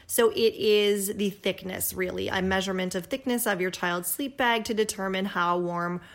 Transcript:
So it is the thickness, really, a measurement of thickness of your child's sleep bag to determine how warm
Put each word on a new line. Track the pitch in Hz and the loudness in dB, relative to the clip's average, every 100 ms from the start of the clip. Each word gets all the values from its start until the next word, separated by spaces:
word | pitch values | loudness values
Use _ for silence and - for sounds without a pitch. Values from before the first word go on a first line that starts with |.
| - | -4
So | - 226 | 4 4
it | - 226 208 | 4 2 2
is | 220 208 208 208 196 208 | 4 4 4 2 0 -2
the | 202 | -2
thickness, | 190 202 185 185 185 - | 0 -4 -4 -6 -6 -6
really, | 185 180 180 196 | -2 -4 -2 -2
a | 190 | 0
measurement | 190 190 190 185 185 185 | 0 0 0 -2 -2 -4
of | 175 | -4
thickness | 262 269 240 233 | -6 -2 0 0
of | 190 | 0
your | 185 | -2
child's | 180 175 175 175 | -2 -2 -2 -4
sleep | - 277 - | -4 -6 0
bag | 247 233 | 0 0
to | 214 | 0
determine | 214 214 - 190 190 196 | 0 0 -2 -4 -2 -2
how | 185 175 175 | 0 0 2
warm | 175 175 175 180 - | 0 -2 -4 -4 -8